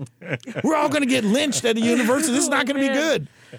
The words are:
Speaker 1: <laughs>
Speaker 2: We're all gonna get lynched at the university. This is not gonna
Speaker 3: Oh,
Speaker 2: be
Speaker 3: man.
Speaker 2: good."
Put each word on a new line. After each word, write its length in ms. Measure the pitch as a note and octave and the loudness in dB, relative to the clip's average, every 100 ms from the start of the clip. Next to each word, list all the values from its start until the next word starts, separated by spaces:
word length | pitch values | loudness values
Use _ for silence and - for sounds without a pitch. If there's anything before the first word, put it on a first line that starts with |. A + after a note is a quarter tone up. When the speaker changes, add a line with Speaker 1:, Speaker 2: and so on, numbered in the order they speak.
| C3+ _ F3 | -16 _ -8
Speaker 1:
<laughs> 360 | C#3 B3+ - | -8 -8 -4
Speaker 2:
We're 120 | C#4 D#4 | 0 0
all 140 | D4 | 0
gonna 160 | D4 C4+ | 0 0
get 180 | C4 | 0
lynched 420 | G#3 B3 D4+ - A#3 | 2 2 0 0 0
at 100 | A3+ | 0
the 60 | |
university. 500 | A#3 A#3+ A#3 B3+ D#4 | 2 2 2 0 0
This 120 | B3+ | 0
is 60 | C4 | 2
not 160 | C#4 C4+ | 0 0
gonna 140 | C#4+ | 0
Speaker 3:
Oh, 40 | |
Speaker 2:
be 60 | C#4 | 0
Speaker 3:
man. 60 | C4+ | 0
Speaker 2:
good." 320 | D#4+ A#3 C#3 - - | 0 -2 -6 -16 -20